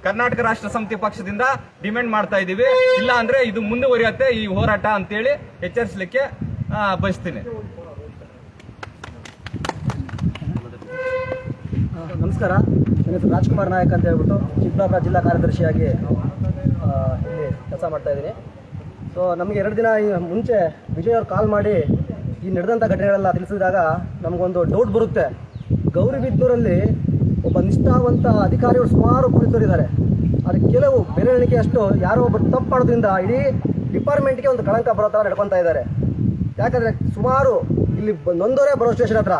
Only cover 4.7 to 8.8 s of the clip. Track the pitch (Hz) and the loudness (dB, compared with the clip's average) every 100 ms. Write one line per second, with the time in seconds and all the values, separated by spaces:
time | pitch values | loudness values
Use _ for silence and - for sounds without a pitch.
4.7 | 202 214 208 180 208 240 285 - - 180 | 2 0 -2 -2 -2 0 -2 -6 -10 -6
5.7 | 208 226 180 185 254 277 - - - - | -2 -4 -4 -4 -2 -2 -4 -8 -6 -6
6.7 | 208 208 180 196 180 185 165 196 226 208 | -2 -2 0 -2 -2 -6 -8 -10 -10 -12
7.7 | - - 196 440 - - - - - - | -14 -16 -16 -16 -18 -20 -20 -20 -20 -20
8.7 | - | -18